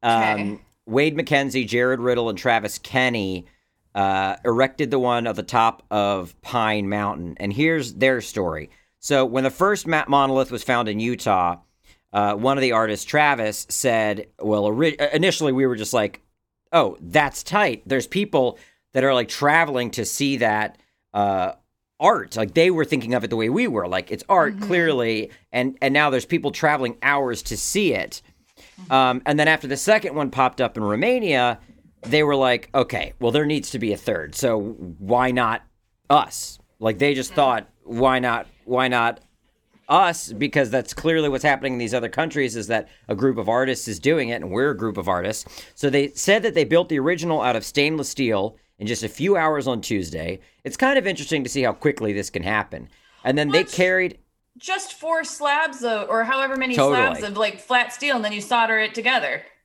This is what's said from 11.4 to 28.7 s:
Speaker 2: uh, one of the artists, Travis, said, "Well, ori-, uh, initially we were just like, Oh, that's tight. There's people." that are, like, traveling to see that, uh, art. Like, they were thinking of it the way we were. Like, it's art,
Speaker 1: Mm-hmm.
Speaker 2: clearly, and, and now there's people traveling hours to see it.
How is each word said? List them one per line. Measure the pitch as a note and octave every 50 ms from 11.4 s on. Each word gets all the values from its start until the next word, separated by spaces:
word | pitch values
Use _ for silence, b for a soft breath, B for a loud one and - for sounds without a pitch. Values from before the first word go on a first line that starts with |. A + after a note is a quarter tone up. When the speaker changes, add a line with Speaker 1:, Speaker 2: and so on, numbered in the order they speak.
| F2+ F2 E2+ - _ _ _ _ b b b b b b -
Speaker 2:
uh, | G2+ G#2 G#2 G#2
one | G2+ A2 C3 C#3 C#3
of |
the | C3 B2+ A#2
artists, | A2 A2+ A2 G#2+ G2+ -
Travis, | - - D3 D3+ D3 C#3+ A#2+ A2+ G#2+ G#2 - - _
said, | - - - C3 A#2 A2+ A2 G#2+ G#2 G2 G2 _ _ _
"Well, | - G#2+ G#2+ G#2 G2+
ori-, | G#2 G#2+ A#2 D#3 E3 D3+ -
uh, | - C#3+ B2
initially | D#3 E3 F#3+ E3 - D#3+ D3 C3
we | B2+ C3+
were | C3 B2
just | G#2+ G#2+ - -
like, | B2 G#2+ G2+ - - _ _ _ _ _ _ _ _ _ _
Oh, | - E3+ C#3+ G2+ F2 -
that's | D#2 E2+ E2+ D3+ D3 C#3 - - -
tight. | - F3 G#3 G#3+ E3+ A#2+ G#2 -
There's | - C3+ C3+ B2
people." | - - F#3 G#3 G3+ - D3+ C3 B2 - b b b b b b b _
that | C3+ B2+
are, | C#3 C3+
like, | B2 A#2 G#2
traveling | - - C#3+ D3 D3+ E3 E3 D3 C#3 B2+ B2 A#2 -
to | - A2+
see | - - - C#3+ C#3 C#3 B2
that, | A#2+ A2 G#2+ G#2+ G#2+ - - _ _ _ _ _ _ _ -
uh, | G#2 G2+ G2+ G2 F#2+ F2+ F#2+ - _ _ _ _ _ _ _ _ _
art. | D3 F3+ A3+ E3+ G2+ E2 -
Like, | A2 A2 G#2 E2+
they | E3 E3 F3+
were | F#3 D#3+ D3+
thinking | - - C#3 A2 A2 B2
of | B2 G#2
it | A2+
the | A2+
way | A2+ A2 A2+
we | C3 F#3 B3 A#3
were. | C#3 G#2+ F2+
Like, | F2+ F#2 F#2 F#2 -
it's | - - - _
art, | G3 F3+ E3 - G#3+
Speaker 1:
Mm-hmm. | G3 G#3
Speaker 2:
clearly, | G3+ F3+ F3+ E3+ D#3+ D3+ B2+ A#2+ A2+ A2+ A2 A2 A2+ B B B B -
and, | A#2+ B2 C3+ C3 - -
and | C#3 C3+
now | C#3+ D3+ D3
there's | C3+ B2+ A#2
people | - F3 E3 - C#3+
traveling | - - - D3+ D3 C#3+ C3 A#2+ A#2 - -
hours | C3+ C#3+ C#3+ C#3 B2+ A#2 G#2 -
to | - A#2
see | G2+ - - - G3 G#3+ F3 B2
it. | G2 E2 - - - _ _ _ _ _ _ _ B B B